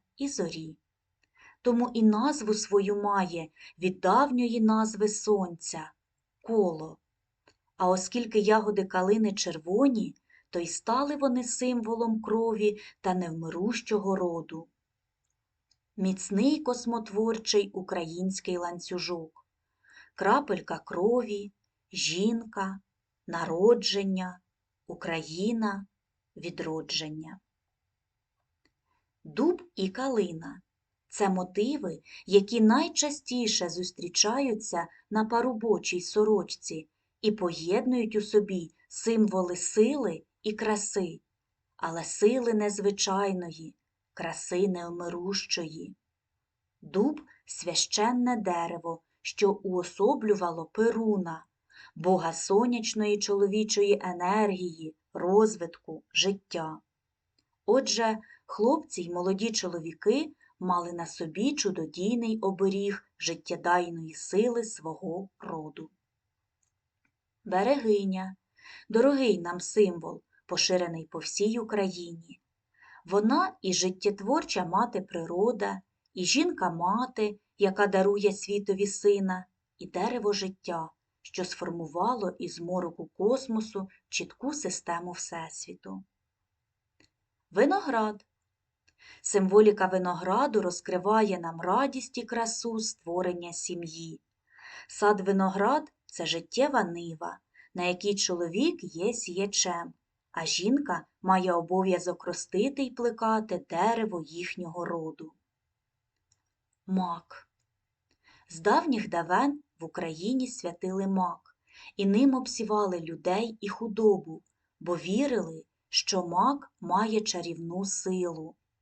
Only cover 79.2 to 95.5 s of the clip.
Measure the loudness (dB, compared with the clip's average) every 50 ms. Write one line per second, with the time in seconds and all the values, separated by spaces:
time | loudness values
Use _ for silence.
79.2 | 2 0 -2 -4 -8 -14 _ _ _ _ _ _ -18 -8 -4 -4 -2 -2 -2 -2
80.2 | 0 0 0 0 -4 -6 -8 -10 _ -8 -6 -6 -8 -10 -14 _ _ _ _ _
81.2 | -20 -12 -8 -8 -8 -8 -8 -8 -8 -8 -6 -6 -8 -6 -4 0 0 0 0 -2
82.2 | -4 -6 -6 -8 -10 -10 -10 -10 -8 -4 -4 -4 -4 -6 -8 -12 -14 -14 _ 0
83.2 | 2 2 2 2 0 -2 -4 -4 -4 -4 -6 -8 -8 -8 -12 _ _ _ -6 -6
84.2 | -6 -6 -10 _ -8 -6 -6 -4 -6 -6 -6 -6 -6 -6 -6 -6 -6 -8 -10 -10
85.2 | -10 -10 -10 -10 -12 -12 -12 -14 -14 -14 -16 -18 -14 -14 -14 -14 -14 _ _ _
86.2 | _ _ _ _ _ _ _ _ _ _ _ _ _ _ _ _ _ _ _ _
87.2 | _ _ _ _ _ _ 2 2 4 4 4 2 0 0 0 0 0 0 -4 -8
88.2 | -14 _ _ _ _ _ _ _ _ _ _ _ _ _ _ _ -20 -20 -20 -12
89.2 | -6 -2 2 2 2 6 8 8 10 8 8 6 2 0 2 0 0 -2 -2 -2
90.2 | -2 0 2 2 2 2 2 0 0 0 -4 -4 -6 -4 -4 -2 2 2 4 4
91.2 | 4 2 0 -2 -4 -8 -8 -6 -2 0 2 2 2 0 -2 -6 -10 -8 -10 -10
92.2 | -8 -6 -4 -4 -4 -4 -4 -6 -6 -6 -6 -4 -6 -6 -8 -10 _ -6 -4 -2
93.2 | -2 -2 -4 -6 -8 -10 -10 -8 -8 -8 -8 -8 -8 -10 -12 -12 -12 -12 -14 -16
94.2 | _ _ _ _ _ _ _ -20 -20 -20 -20 -20 -20 -16 -4 2 4 4 4 4
95.2 | 2 2 2 4 2 2